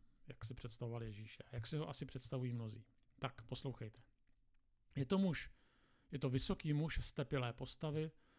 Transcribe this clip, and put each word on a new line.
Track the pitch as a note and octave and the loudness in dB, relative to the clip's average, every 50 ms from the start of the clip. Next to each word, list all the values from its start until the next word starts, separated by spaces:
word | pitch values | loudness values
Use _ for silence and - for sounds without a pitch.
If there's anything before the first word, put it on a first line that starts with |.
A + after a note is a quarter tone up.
| - - - - - | -16 -18 -20 -20 -16
jak | - B2+ - - | -14 -10 -8 -6
si | A2 A#2 | -6 -6
představoval | - - A#2 - - B2 A#2 A#2 A#2 A#2 | -6 -6 -8 -4 -2 -2 -2 0 -2 -2
Ježíše. | A2+ G#2 G2+ G#2+ G#2 - - - - - | -2 -4 -6 -8 -10 -10 -14 -12 -6 -6
Jak | A2 A2+ | -4 -2
si | - D#3+ | 0 0
ho | D3 D#3 D#3 | 0 0 0
asi | - - D3 | -2 -4 -4
představují | C3 - B2+ - - C#3 B2+ B2+ B2 A#2+ | -4 -4 -6 -4 -2 0 2 2 2 2
mnozí. | A#2 A2+ A2 G#2+ G#2+ - _ _ - _ _ _ - | 0 -2 -2 -6 -8 -12 _ _ -20 _ _ _ -4
Tak | - B2+ - - A2+ | -4 -4 -4 -4 -6
poslouchejte. | - B2+ - - C3+ A#2+ - A2+ G#2+ - - - - - _ _ _ - _ _ _ _ - _ _ _ _ _ _ - | -6 -4 -2 -2 -2 -4 -4 -8 -10 -10 -12 -20 -20 -20 _ _ _ -20 _ _ _ _ -20 _ _ _ _ _ _ -2
„Je | C#3 C3+ | -2 0
to | - G3 F#3+ | 4 4 6
muž, | G3 F#3 C3+ - - - - - - _ _ _ - _ - _ _ - | 6 6 4 2 -2 -6 -12 -16 -20 _ _ _ -20 _ -20 _ _ -6
je | - C3 | -4 0
to | D3 C3+ | 2 4
vysoký | B2 C3+ - - F#3+ - - D#3 D3 | 4 4 4 4 2 2 4 4 4
muž | D3 D#3+ D#3 - - - | 4 4 4 2 2 0
stepilé | - - - C#3 - D3+ C3+ B2 A#2+ A#2 | 0 0 -2 0 2 2 2 2 2 0
postavy, | - C3+ - - - E3 D#3 D3 D#3 D#3 D#3+ - - - _ - | -2 -4 -6 -4 -2 -2 0 2 2 0 0 -4 -10 -20 _ -20